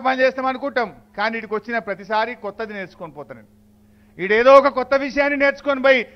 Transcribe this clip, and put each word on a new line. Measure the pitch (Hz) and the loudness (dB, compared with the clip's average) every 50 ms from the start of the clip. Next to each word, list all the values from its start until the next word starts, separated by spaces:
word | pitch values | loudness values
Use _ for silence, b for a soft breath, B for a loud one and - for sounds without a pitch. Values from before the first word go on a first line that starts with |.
| 240 | 0
పనిచేస్తాం | 254 262 254 262 262 262 269 254 262 | 0 0 2 0 0 0 -2 -4 -4
అనుకుంటాం, | 262 - 269 277 - 247 233 196 151 - - _ _ 196 | -4 -4 -8 -6 -4 -4 -4 -4 -8 -16 -20 _ _ -4
కానీ | 208 226 226 226 | -4 -4 -4 -6
ఇక్కడికి | 220 202 214 214 | -8 -6 -8 -8
వచ్చిన | 208 240 233 233 226 208 | -6 -6 -6 -6 -4 -6
ప్రతిసారి | 196 175 202 185 220 214 220 233 247 240 214 | -10 -10 -8 -4 -2 -2 -2 -4 -6 -10 -12
కొత్తది | 202 196 214 226 208 208 202 | -12 -10 -10 -12 -10 -10 -12
నేర్చుకొని | 185 170 - - 180 160 143 147 | -12 -14 -14 -18 -18 -16 -16 -18
పోతానండి. | 139 - 127 117 107 _ _ _ _ _ _ _ b b b b b b b 156 | -18 -18 -18 -20 -20 _ _ _ _ _ _ _ b b b b b b b -8
ఈడేదో | 175 190 214 226 240 262 269 277 | -2 0 2 4 8 8 8 8
ఒక | 269 285 277 254 | 8 6 0 -2
కొత్త | 247 247 277 269 277 | -2 0 0 0 0
విషయాన్ని | 277 214 285 277 285 285 269 277 | -2 -2 -2 0 0 0 0 0
నేర్చుకొని | 277 277 277 - 285 277 262 254 | 0 0 -2 -4 -4 -4 2 4
పోయి | 269 269 247 202 B B | 4 4 4 2 B B